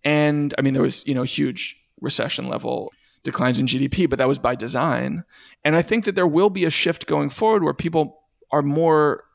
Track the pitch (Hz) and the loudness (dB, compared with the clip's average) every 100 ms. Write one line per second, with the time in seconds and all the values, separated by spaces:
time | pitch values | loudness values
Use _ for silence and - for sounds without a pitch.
0 | 143 151 151 147 147 - 135 135 135 - | 0 2 2 2 -2 0 0 2 0 -2
1 | - 127 131 - 139 - - - _ _ | -4 -2 -2 -2 -2 -2 -10 -12 _ _
2 | - - - - 127 - 120 123 - _ | -4 -2 -2 -4 -6 -6 -4 -6 -8 _
3 | _ _ - - 123 123 131 131 139 - | _ _ -8 -2 0 2 0 0 -2 0
4 | 165 131 131 135 117 - 113 123 156 120 | 0 2 2 2 -2 -4 -4 -2 -2 -2
5 | 131 165 - - - _ 147 156 - 226 | -4 -6 -10 -20 -20 _ 0 2 2 0
6 | 202 190 180 156 208 190 165 - 170 160 | 0 0 2 4 2 2 0 0 -2 -2
7 | - 151 143 - 220 214 156 139 165 165 | -2 -2 -2 0 2 2 0 -2 -2 0
8 | 147 - _ _ _ 147 143 147 165 156 | -2 -6 _ _ _ 0 2 2 4 4
9 | 147 - _ | 4 0 _